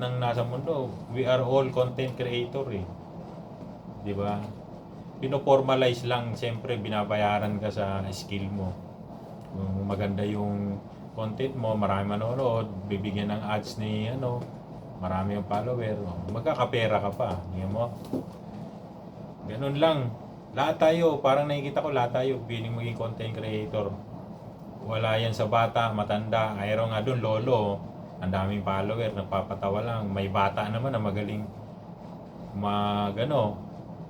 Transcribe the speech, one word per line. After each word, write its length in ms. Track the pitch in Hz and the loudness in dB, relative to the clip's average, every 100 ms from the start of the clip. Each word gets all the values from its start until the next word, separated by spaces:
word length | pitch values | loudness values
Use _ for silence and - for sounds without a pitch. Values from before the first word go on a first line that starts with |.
ng 160 | 123 127 | -2 0
nasa 240 | 123 120 | 2 2
mundo, 480 | 120 127 151 151 123 98 - 123 | 0 -2 0 0 -2 -6 -4 0
we 80 | |
are 160 | 123 127 | 4 4
all 240 | 127 135 131 | 6 4 6
content 400 | 127 127 127 131 - | 4 2 2 -2 -2
creator 480 | 120 120 120 139 135 101 | -2 0 0 -2 -2 -4
eh. 80 | 90 90 - - - - - - - - - - 101 | -4 -8 -12 -12 -12 -12 -12 -12 -12 -12 -12 -8 -4
Di 80 | |
ba? 240 | 98 101 104 104 - - - - - - - | -2 0 -2 -4 -10 -14 -14 -14 -14 -14 -6
Pinoformalize 880 | 135 135 139 135 135 131 131 120 120 | -2 2 6 6 8 6 6 4 2
lang, 320 | 123 120 107 | 0 0 -2
siyempre, 400 | 120 113 - 117 | -2 -2 -2 -2
binabayaran 800 | 104 107 101 104 104 104 104 104 | 0 0 2 4 4 4 2 0
ka 160 | 104 | 0
sa 300 | 98 98 98 98 | 0 0 0 -2
skill 320 | 98 - 101 98 | -6 -4 -4 -2
mo. 180 | 101 92 90 - - - - - - - | -2 -2 -4 -10 -14 -14 -14 -14 -14 -10
Kung 380 | 95 98 95 101 | -4 -2 0 0
maganda 340 | 98 104 98 | 0 0 0
yung 560 | 104 104 104 101 101 101 - - - - | 0 0 0 0 -2 -4 -8 -14 -12 -6
content 400 | 110 107 135 131 | -4 -2 -2 0
mo, 180 | 113 | 0
marami 400 | 107 98 98 101 | 2 4 2 2
manonood, 560 | 104 110 127 127 113 107 95 98 | 0 0 2 2 2 0 -4 -4
bibigyan 400 | 101 101 98 104 | -2 0 0 0
ng 100 | 104 104 | -2 0
ads 320 | 107 - - | -2 -2 -4
ni, 320 | 107 107 110 | -2 0 0
ano, 320 | 131 123 123 - - - - - - | 0 -2 -2 -4 -10 -12 -14 -12 -6
marami 400 | 180 95 196 104 | 0 0 2 0
yung 80 | 95 | 0
follower, 480 | 104 110 123 110 104 98 | 0 0 0 0 -2 -4
oh, 140 | 87 87 107 | -4 -4 -2
magkakapera 640 | 131 143 120 123 110 104 | 0 2 2 2 4 4
ka 120 | 101 - | 2 0
pa, 140 | - 90 90 90 | 0 -2 -4 -4
di 80 | |
mo? 260 | 95 104 117 - - - - - - - - - - - - - - - - | -2 0 -2 -4 -6 -6 -6 -12 -14 -12 -12 -12 -14 -16 -14 -14 -14 -12 -8
Ganun 300 | 110 139 143 | -4 -2 4
lang. 320 | 160 151 120 110 - - - | 6 6 0 -4 -10 -14 -6
Lahat 260 | 120 151 156 | 0 0 6
tayo, 460 | 160 165 165 143 | 6 8 6 6
parang 240 | 139 135 147 | 6 6 4
nakikita 320 | 143 139 139 | 0 0 0
ko, 100 | 151 | 2
lahat 220 | 127 123 127 | 2 2 2
tayo, 220 | 131 127 113 | 2 0 -2
feeling 300 | 117 113 117 | -4 -2 -2
maging 240 | 117 110 | -2 -2
content 340 | 113 113 113 | -4 -4 -6
creator. 560 | 110 110 107 107 107 98 - - - - - - - - - 110 | -4 -4 -2 -2 -2 -2 -4 -8 -12 -12 -14 -14 -14 -14 -10 -4
Wala 320 | 110 110 110 | 0 2 4
yan 140 | 113 | 2
sa 160 | 107 107 | 2 4
bata, 400 | 117 113 120 117 107 | 6 6 4 2 2
matanda. 580 | 104 104 110 113 110 | 2 0 2 2 2
Mayroon 400 | 104 101 110 113 | 0 0 2 2
nga 80 | 110 | 0
dun, 220 | 110 123 | 0 2
lolo, 580 | 113 110 127 120 104 98 - - - - | 2 2 4 4 4 0 -4 -12 -12 -6
ang 100 | 92 | 0
daming 300 | 95 95 104 | 2 2 0
follower, 500 | 98 98 101 113 110 | 0 0 0 0 0
nagpapatawa 680 | 101 90 98 92 98 98 101 | -2 0 0 0 -2 0 0
lang. 300 | 117 113 104 | 0 -2 -2
May 160 | 98 98 | 0 2
bata 360 | 101 98 98 104 | 4 4 4 0
naman 240 | 113 135 | 0 0
na 80 | 120 | 0
magaling 420 | 107 98 104 107 104 - - - - - - - - - - 101 | 0 0 -2 -4 -6 -10 -14 -14 -14 -14 -14 -14 -14 -14 -10 -2
mag-, 600 | 101 101 104 104 101 98 | 0 2 2 2 2 0
ano, 460 | 127 143 107 101 - - - - | 2 4 2 0 -8 -12 -12 -12